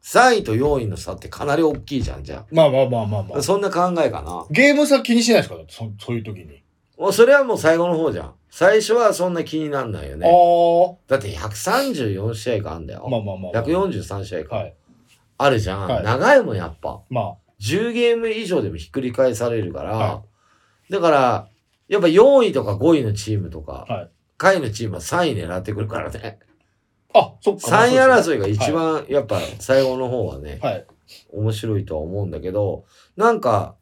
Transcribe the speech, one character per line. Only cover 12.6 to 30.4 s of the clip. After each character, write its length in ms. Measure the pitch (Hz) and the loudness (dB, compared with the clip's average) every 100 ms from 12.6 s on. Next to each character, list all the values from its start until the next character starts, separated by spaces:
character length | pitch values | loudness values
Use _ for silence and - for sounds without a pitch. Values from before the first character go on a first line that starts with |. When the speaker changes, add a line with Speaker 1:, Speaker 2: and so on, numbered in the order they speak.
| 76 80 | -6 -12
Speaker 1:
あ 20 | |
ん 80 | 82 | -14
だ 80 | |
よ。 120 | - 123 | -14 -6
Speaker 2:
ま 80 | 120 | -6
あ 40 | |
ま 120 | 101 | -6
あ 20 | 95 | -10
ま 0 | |
あ 20 | |
ま 120 | 92 | -6
あ。 20 | 110 | -6
Speaker 1:
百 160 | 117 | -2
四 200 | 170 196 | -2 -2
十 120 | 113 | -4
三 200 | 87 98 | -8 -10
試 140 | 95 90 | -8 -10
合 80 | 78 | -8
か。 100 | 107 | -8
Speaker 2:
は 60 | - | -10
い。 60 | _ _ _ _ _ _ _ | _ _ _ _ _ _ _
Speaker 1:
あ 120 | 139 | 2
る 100 | 123 | 2
じ 100 | 101 | -2
ゃ 80 | 95 | -6
ん。 100 | 95 | -4
Speaker 2:
は 120 | 113 | -2
い。 40 | |
Speaker 1:
長 320 | 104 127 208 277 | -2 0 4 4
い 60 | |
も 100 | 185 | 4
ん、 20 | 101 | -6
や 120 | 82 | -8
っ 100 | 78 | -10
ぱ。 220 | 76 60 _ | -10 -12 _
Speaker 2:
ま 120 | 123 | -6
あ。 140 | 98 - _ _ | -6 -10 _ _
Speaker 1:
十 340 | 104 175 233 | -4 -2 -2
ゲ 220 | 233 240 | 0 2
ー 40 | 233 | 2
ム 120 | 226 | -2
以 160 | 220 202 | -4 -2
上 160 | 170 | -2
で 80 | 101 | -2
も 80 | 80 | -8
ひ 100 | - | -8
っ 40 | |
く 100 | 139 | -6
り 100 | 127 | -6
返 220 | 123 131 | 0 0
さ 160 | 110 120 | 2 -2
れ 120 | 117 | -2
る 120 | 90 | -4
か 100 | 76 | -8
ら。 140 | 78 110 | -6 -2
Speaker 2:
は 260 | 104 69 - _ _ _ _ _ _ | -2 -4 -14 _ _ _ _ _ _
い。 40 | |
Speaker 1:
だ 60 | 190 | 0
か 100 | 170 | 2
ら、 400 | 147 127 101 - _ _ _ _ | 4 2 0 -6 _ _ _ _
や 100 | 208 | 2
っ 20 | |
ぱ 60 | 175 | 4
四 380 | 175 262 277 220 | 6 6 6 4
位 80 | |
と 100 | 135 | 0
か 120 | 104 101 | -4 0
五 200 | 147 160 | 2 2
位 60 | |
の 80 | 113 | 2
チ 240 | 104 - 104 | -4 -4 -6
ー 60 | |
ム 80 | 87 | -6
と 120 | 78 | -12
か、 240 | 73 67 - | -14 -16 -10
Speaker 2:
は 140 | 104 | -10
い。 80 | 87 _ _ _ | -12 _ _ _
Speaker 1:
下 160 | 180 | 2
位 80 | 190 | 2
の 80 | 127 | -2
チ 160 | 107 113 | -6 -8
ー 40 | |
ム 60 | 90 | -8
は 60 | |
三 300 | - 165 165 | -6 -2 -2
位 40 | 110 | -2
狙 220 | 82 90 | -6 -8
っ 40 | |
て 120 | 95 | -6
く 80 | 104 | -6
る 60 | 107 | -6
か 120 | 90 | -8
ら 100 | 78 | -10
ね。 300 | - 110 - _ _ _ _ _ _ _ | -12 -14 -16 _ _ _ _ _ _ _
Speaker 2:
あ、 200 | 220 - - | 4 4 -2
そ 120 | - | -4
っ 60 | 196 | -2
か。 80 | - | 0
Speaker 1:
三 260 | 202 240 | 4 6
位 40 | 254 | 6
争 380 | 262 247 170 131 | 6 6 2 -2
い 40 | |
が 80 | 98 | -2
一 240 | 107 127 | -2 0
番、 220 | 160 160 | 0 -2
Speaker 2:
は 100 | 156 - | -4 -2
い。 40 | |
Speaker 1:
や 100 | 139 | -2
っ 40 | 110 | -2
ぱ 140 | 95 90 - | -6 -6 -12
最 240 | - 135 | 0 2
後 140 | 131 127 | 2 -2
の 100 | 127 | -4
方 180 | 127 90 | -4 -4
は 120 | |
ね、 200 | 69 | -8